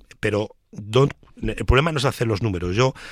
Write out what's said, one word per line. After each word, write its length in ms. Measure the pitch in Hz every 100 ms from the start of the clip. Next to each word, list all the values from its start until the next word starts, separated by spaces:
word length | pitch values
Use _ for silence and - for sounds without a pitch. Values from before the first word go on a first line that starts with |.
| - -
pero 360 | 110 101 107 - _
don-, 420 | - 104 117 139 - _ -
el 240 | 113 104 107
problema 260 | 123 165
no 80 | 156
es 60 | 127
hacer 220 | - 113
los 140 | 101
números. 340 | 113 90 87 98
Yo, 180 | 131 - -